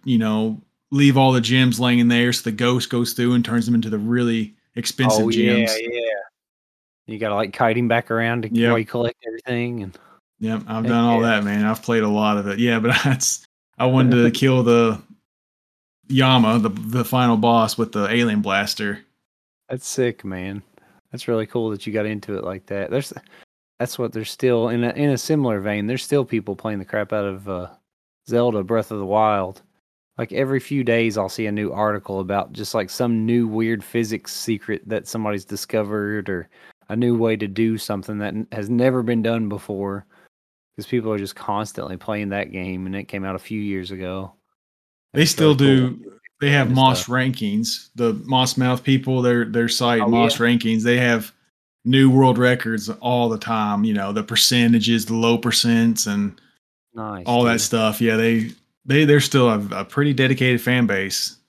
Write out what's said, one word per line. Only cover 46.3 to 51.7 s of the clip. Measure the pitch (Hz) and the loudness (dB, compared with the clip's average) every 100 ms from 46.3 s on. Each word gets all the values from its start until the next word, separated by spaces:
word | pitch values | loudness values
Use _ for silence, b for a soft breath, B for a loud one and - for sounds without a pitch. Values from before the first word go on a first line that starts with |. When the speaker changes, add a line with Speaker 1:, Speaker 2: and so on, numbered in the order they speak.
| - | -4
Speaker 1:
They | 143 | 2
have | 143 123 | 4 4
Speaker 2:
and | |
Speaker 1:
Moss | 131 131 127 | 4 4 4
Speaker 2:
stuff. | - | 0
Speaker 1:
Rankings. | 123 131 117 107 104 117 - - | -2 0 -2 -2 -2 -2 -6 -10
The | - 120 104 | -2 0 -2
Moss | - 131 127 - | -2 0 0 0
Mouth | 127 127 | 0 0
people, | - 135 131 131 | 2 0 2 0
their, | 123 120 | 2 2
their | 110 113 117 | 0 0 0
site, | - 123 120 | 0 2 2
Speaker 2:
Oh, | 107 | 4
Speaker 1:
Moss | 117 117 - | 4 4 4
Speaker 2:
yeah? | 117 | 2
Speaker 1:
Rankings, | 120 113 113 | 2 2 0
they | 117 123 | 2 2
have | 123 117 107 - _ _ _ | 4 0 -2 -16 _ _ _